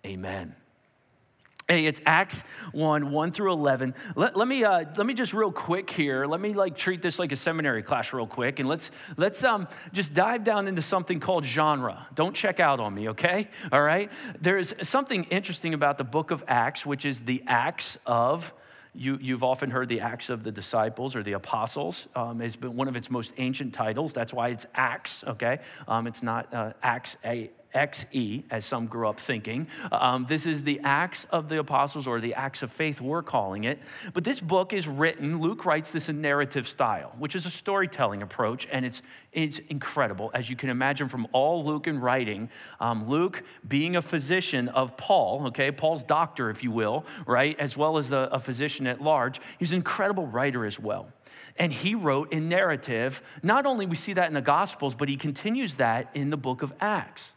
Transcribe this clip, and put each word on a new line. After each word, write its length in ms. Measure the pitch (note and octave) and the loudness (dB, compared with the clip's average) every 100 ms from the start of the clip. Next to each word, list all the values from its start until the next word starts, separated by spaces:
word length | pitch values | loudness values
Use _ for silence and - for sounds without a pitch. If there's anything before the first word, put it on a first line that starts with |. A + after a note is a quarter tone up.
Amen. 500 | - F#2+ F#2 F#2+ E2+ - _ _ _ _ _ _ _ _ _ - - | -8 -8 -6 -6 -8 -14 _ _ _ _ _ _ _ _ _ -10 2
Hey, 200 | E3+ D#3 | 4 4
it's 120 | D3+ | 4
Acts 380 | D3+ D#3+ G3 - - - F3+ | 4 6 4 -4 -10 -16 -8
one, 380 | D3 D#3 D3+ C#3+ | 0 2 4 2
one 220 | D3 E3 | 0 0
through 180 | F#3+ G3 | 0 0
eleven. 440 | E3+ C#3+ C3 C3 B2+ G#3 D#3+ | 4 4 4 0 -4 -8 0
Let, 200 | G#3+ F#3+ | 2 4
let 100 | A#3+ | 2
me, 180 | C4+ | 4
uh, 200 | G#3+ F3+ D#3 E3 | 4 4 2 0
let 100 | A3+ | 0
me 80 | |
just 180 | B3 A#3 | 0 -2
real 180 | G#3 G#3+ | 2 0
quick 380 | E3 - F3+ F#3+ | 0 -2 -2 0
here. 380 | - D3 C3 C#3+ | 0 2 2 0
Let 120 | E3 | 0
me, 140 | G#3 | 0
like, 240 | G3+ F#3+ D3 | 2 0 2
treat 240 | - F#3 | -2 0
this 180 | F3+ E3+ | 0 0
like 140 | E3+ | -2
a 40 | C#3 | 0
seminary 460 | E3+ E3 D3 A2+ | 0 2 2 2
class 300 | G#2 C3 G#2+ | 0 0 0
real 140 | C3 A2+ | -2 -4
quick, 320 | - B2 C#3 | 0 0 2
and 100 | C3 | 0
let's, 220 | D#3+ - - - D#3 | 0 -4 -14 -12 2
let's, 260 | F#3+ G#3 | 2 4
um, 220 | C4 G#3+ F3 - F3 | 2 2 -2 -10 -8
just 220 | F#3 D#3 | -4 0
dive 320 | D3 G#3 A#3+ | 4 4 2
down 240 | G#3+ G#3 G3 | 2 2 2
into 140 | F3+ | -2
something 380 | D3+ F#3+ E3+ F3 | 0 0 0 -2
called 260 | - F3+ C#3 | 2 0 2
genre. 600 | C3+ D#3 C#3+ B2 F#2 - | 2 4 4 0 -6 -8
Don't 220 | - E3 - | 0 0 2
check 240 | G3+ F#3 | 0 4
out 200 | D#3+ C3+ | 4 4
on 140 | G#2+ | 0
me, 140 | G2+ A2 | -2 -4
okay? 400 | A2 E3+ F#3 G#3 - F3 | 0 2 2 -2 -10 2
All 80 | C3+ | 6
right? 320 | D3 F3 G3+ - B3+ - | 6 4 0 -8 -12 0
There 160 | E3 F#3+ | 2 4
is 160 | F3 G#3 | 0 -4
something 420 | F3+ C4 C4+ A3 | 0 2 2 -2
interesting 480 | D#3+ F#3 F#3+ E3+ E3+ | 0 -2 -2 -4 -2
about 240 | D3+ D3 C#3+ | 2 2 2
the 80 | |
book 260 | B2+ C#3+ D#3 | 0 0 0
of 140 | D#3+ - | -4 2
Acts, 380 | B2 A#2 C3+ | 4 4 0
which 220 | C#3+ C#3 C#3+ | -4 -2 -2
is 160 | B2 | -2
the 200 | A#2 B2+ B2+ | -2 -2 2
Acts 500 | A#2+ C#3 F3 - - | 2 2 -2 -8 -8
of, 480 | - A#2 A#2+ E3 D#3+ - - - - | 2 4 4 2 -4 -16 -20 -20 -20
you, 240 | - C3 C3+ | -6 -4 -2
you've 200 | C3 B2 | -2 2
often 280 | B2+ C3 C#3 | 2 2 0
heard 180 | B2+ B2+ | -2 0
the 140 | A#2 | -2
Acts 260 | A2+ A#2 - | -2 -6 -6
of 160 | A#2+ | -6
the 80 | A2+ | -6
Disciples 640 | G#2+ - A#2 A2 A2+ C3 B2 | -8 -2 2 2 0 -6 -4
or 60 | |
the 100 | G#2 | -4
Apostles, 760 | G2 - A2+ A2+ C#3+ E3 F3 - | -4 -2 -2 -2 -2 -4 -6 -8
um, 260 | B2+ A#2 A#2 | -6 -4 -4
has 160 | A#2 A2 | -6 -6
been 200 | B2+ A#2+ | -8 -2
one 120 | C3+ | -2
of 80 | B2 | -2
its 140 | A2+ | -4
most 220 | B2 A2+ - | -4 -4 -4
ancient 340 | B2+ C3 C3 | -2 -2 -6
titles. 400 | - A2+ A2+ D#3 | -2 -2 0 -2
That's 220 | B2+ A#2 | -4 -4
why 140 | B2 A#2+ | -2 -2
it's 160 | A#2 - | -2 -6
Acts, 500 | - C3 A#2+ - - - | 0 0 0 -8 -8 -8
okay? 340 | A2 A#2+ C#3+ - - - | -2 0 0 -6 -16 -2
Um, 180 | A2+ A#2 | 0 0
it's 160 | - | -4
not, 300 | A#2 A#2 B2 | -2 -2 -4
uh, 220 | A#2+ A2 - | -4 -6 -2
Acts 340 | B2 A#2 - - | 0 0 -6 -8
A, 260 | A2 A#2+ A2 - - | -4 -4 -6 -14 -4
X 320 | C3 D3 - - | 0 0 -4 -4
E, 320 | C3+ A2 A2+ - | -2 -2 -4 -4
as 140 | A2+ | -6
some 220 | - B2 A2+ | -4 -4 -4
grew 220 | A#2+ A2 | -2 -2
up 100 | G#2+ | -2
thinking. 480 | - A#2 G#2+ A#2+ D#3+ - - | -4 -4 -2 -6 -6 -8 -4
Um, 360 | - B2+ B2+ B2+ | 2 2 2 0
this 180 | D#3 E3 | -2 0
is 160 | D3+ | -2
the 180 | C#3+ C#3+ | 0 0
Acts 420 | C#3+ C#3+ F3+ - - | 2 2 0 -4 -2
of 180 | F3 D#3 | -2 0
the 100 | D#3 | -2
Apostles, 480 | D3 C3+ C#3+ D3+ C3 | 0 2 0 -2 -2
or 140 | A#2 | -2
the 140 | A#2 | -2
Acts 280 | A#2 C3+ - | -4 -6 -6
of 80 | B2 | -10
Faith, 300 | - D#3 C#3 | -2 -2 -2
we're 220 | B2 E3 | -2 -4
calling 420 | D#3+ B2+ G2 F#2+ | 0 0 0 -2
it. 160 | A2+ D3 - - G3+ | -4 -4 -10 -14 -6
But 100 | F#3 | -2
this 180 | F3+ C4+ | -2 -2
book 320 | E3 F#3 F#3 | 2 2 2
is 140 | G3+ D#3 | -2 -2
written, 540 | C3+ E3 D#3+ D3 E3+ | 2 2 2 -2 0
Luke 240 | E3 G#3+ | 0 0
writes 260 | F#3 D#3 D#3 | 2 2 0
this 180 | E3 D#3+ | -4 -4
in 120 | D3+ | 0
narrative 480 | D3+ C#3+ C#3 C#3+ A#2 | 2 2 2 -2 -4
style, 440 | - B2 F#2+ C2+ A#2+ | 0 2 2 -4 -8
which 160 | D3 | -6
is 120 | F#3+ E3+ | -4 -6
a 40 | |
storytelling 720 | - - G3 F#3 - A2+ G2+ | -6 -2 0 0 0 0 0
approach, 460 | G2 - A2 B2 - | -8 0 0 0 -4
and 160 | C#3 B2+ | -2 -2
it's, 160 | A2+ - - _ | -6 -16 -20 _
it's 260 | E3 D#3 - - | -2 -2 -2 -8
incredible, 600 | C#3+ - - A#2 G2 A2 | -6 -4 0 0 0 -6
as 140 | B2+ A2+ | -8 -8
you 80 | B2+ | -4
can 140 | C3+ | -2
imagine 380 | B2 C3+ C#3+ C3+ | 0 0 0 -4
from 180 | B2+ A2+ | -4 0
all 320 | B2+ C#3+ E3+ | 4 4 2
Luke 240 | D3+ D3+ E3+ | 0 -2 -2
in 100 | C#3+ | 0
writing. 500 | B2 C3 A2+ G2+ A2+ - - - | 2 2 0 -4 -6 -10 -20 -4
Um, 300 | A#2 A2+ G#2+ | -2 0 0
Luke, 340 | D3 F#3 - - - - | 2 2 -2 -14 -18 -2
being 300 | C#3 E3 F3 | 0 2 0
a 60 | |
physician 680 | E3 E3 C3+ F#3 F3+ C3 A#2+ | 0 -4 2 0 2 0 2
of 280 | C3 C3 - | 2 0 -4
Paul, 520 | - F#3+ G2+ C3+ C#3 | 4 4 4 0 -2
okay, 240 | B2 C3+ | 0 0
Paul's 320 | C#3 D#3 D#3+ | 2 0 0
doctor, 460 | A#2+ D3+ E3 - A#2 | 2 2 2 0 -4
if 120 | G#2 | -2
you 80 | B2 | -2
will, 340 | A2+ G#2+ C3+ - - E3 | 0 2 0 -4 -12 2
right, 320 | A#2+ C#3+ D#3 | 4 4 2
as 180 | C#3+ C3+ | -4 2
well 220 | D#3 D#3+ | 2 2
as 100 | C3 | 2
the, 220 | C3+ C3 | 0 2
a 60 | C3 | 0
physician 480 | C3 B2 D3 - C3 | -2 -2 -2 -2 -4
at 160 | B2 | 0
large, 380 | D3 D3+ B2+ C3 - - | 4 4 4 -2 -16 -4
he's 140 | F3 | 0
an 40 | F3+ | 0
incredible 500 | E3+ - G3 G3 D3 | 0 0 2 0 -2
writer 380 | A#2 C#3 B2 | 0 0 0
as 140 | G#2+ - | -2 -4
well. 300 | G#2+ F#2+ F#2 _ - - - - | -4 -4 -6 _ -20 -20 -20 -2
And 160 | F3+ | 0
he 240 | A#2 F3+ A3 | 2 0 2
wrote 360 | D#3+ C3+ D#3 | 2 2 2
in 160 | D#3+ D#3+ | -2 2
narrative. 720 | F3+ F#3 C#3+ - A2+ B2+ C3+ - - | 4 4 0 -2 0 0 -4 -14 -4
Not 240 | E3+ A#3+ C#4 | 4 4 4
only 200 | B3 F#3+ | 0 -2
we 100 | E3+ | -4
see 160 | - | -2
that 160 | F#3+ E3+ | 0 2
in 60 | |
the 60 | D3 | 2
Gospels, 540 | B2+ D3+ G3 - C#3 | 4 4 2 -2 -4
but 140 | A#2+ C#3+ | -2 -2
he 80 | C#3 | -2
continues 580 | D3+ C3+ G#3+ B3 A3+ C3+ | -4 -4 -2 -2 -2 2
that 340 | A#2+ A#2 - | 2 2 -2
in 160 | D3 C#3+ | -2 -2
the 60 | D3+ | -2
book 260 | C3 B2+ | -2 -2
of 100 | C#3 - | -4 -2
Acts. 520 | G#3 G3+ - - - | 0 0 -4 -14 -20